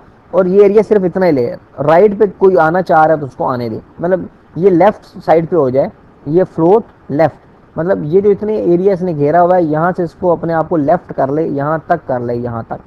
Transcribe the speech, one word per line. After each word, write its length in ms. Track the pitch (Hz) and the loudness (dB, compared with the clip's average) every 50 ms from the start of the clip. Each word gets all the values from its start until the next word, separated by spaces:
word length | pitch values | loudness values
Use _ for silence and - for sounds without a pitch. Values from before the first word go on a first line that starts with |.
| - - - _ _ _ - | -10 -20 -20 _ _ _ -2
और 140 | 175 190 180 | 0 0 2
ये 180 | 185 202 208 | 4 4 4
area 160 | 196 202 220 | 4 4 2
सिर्फ 220 | 202 - 214 208 185 | 2 2 2 0 0
इतना 220 | 175 160 190 190 | 0 -2 0 0
ही 60 | 180 | 0
ले, 140 | 151 135 120 117 - - - - - - | 2 0 0 -2 -6 -10 -14 -14 -10 -4
Right 400 | 143 147 160 175 202 220 196 202 | 0 2 4 4 4 4 2 2
पे 80 | 220 196 | -2 -2
कोई 280 | 180 - 190 190 185 | 0 0 2 2 4
आना 260 | 175 156 160 165 185 | 4 2 2 2 0
चाह 220 | 175 - 175 156 156 | 0 2 2 4 4
रहा 100 | 156 160 | 4 2
है 60 | 151 | 0
तो 60 | 151 | -2
उसको 180 | 127 - - 165 | -6 -8 -6 -6
आने 260 | 156 131 123 120 113 | -4 -4 -4 -6 -6
दे, 120 | 110 - - - - - | -8 -10 -12 -16 -12 -8
मतलब 280 | 156 175 185 180 156 - - _ _ _ - 151 | -6 -4 -4 -4 -4 -8 -16 _ _ _ -6 -2
ये 120 | 175 202 | 0 2
लेफ्ट 360 | 180 160 180 214 208 - - - - 190 | 4 4 4 2 2 -2 -6 -20 -20 -8
side 260 | - - 156 170 170 156 | -2 0 0 0 0 0
पे 80 | 185 | 0
हो 140 | 165 139 127 | 0 0 0
जाए, 200 | 127 135 156 - - _ - - _ _ - 143 | 0 0 -2 -2 -4 _ -20 -20 _ _ -8 -2
ये 160 | 151 180 185 | 0 0 0
float 400 | - - - 160 170 202 233 - - - _ _ - | 0 -2 0 2 2 2 2 0 -2 -12 _ _ -6
left, 240 | 135 147 160 139 - - _ _ _ _ _ _ - 156 | -2 0 0 0 -2 -6 _ _ _ _ _ _ -10 -6
मतलब 260 | 160 180 196 190 160 | -4 -2 -2 -4 -2
ये 180 | 147 160 196 | -2 0 0
जो 100 | 202 208 | 2 2
इतने 260 | 196 - 208 208 214 214 | 0 0 -2 -4 -4 -2
एरिया 360 | 202 175 175 175 190 202 202 | 0 0 0 2 2 0 0
इसने 200 | 170 180 185 160 | 0 -2 -4 -4
घेरा 260 | 143 143 143 156 175 | -2 0 2 2 4
हुआ 160 | 175 175 180 | 4 4 2
है 100 | 185 175 | 2 0
यहाँ 260 | 151 151 151 165 180 | 0 0 0 -2 -2
से 120 | 180 - 180 | -2 -2 -6
इसको 260 | 160 - - 190 180 | -6 -6 -4 -2 -2
अपने 240 | 165 143 165 165 165 | -2 -2 -2 -4 -2
आप 140 | 160 156 165 | -4 -2 -2
को 100 | 190 160 | -2 -2
left 340 | 139 147 170 180 - - - | 0 0 0 -2 -2 -6 -6
कर 160 | - 139 131 | -4 -4 -2
ले, 160 | 143 156 165 | -2 -2 -4
यहाँ 400 | - 147 139 139 151 160 160 - - | -4 -4 -4 -4 -4 -4 -4 -4 -4
तक 160 | 175 160 - - | -4 -4 -4 -6
कर 140 | 135 123 | -6 -6
ले, 120 | 120 120 120 | -4 -6 -6
यहाँ 320 | 120 120 120 117 113 117 - | -6 -6 -6 -8 -8 -10 -10
तक, 100 | 139 131 - | -12 -14 -16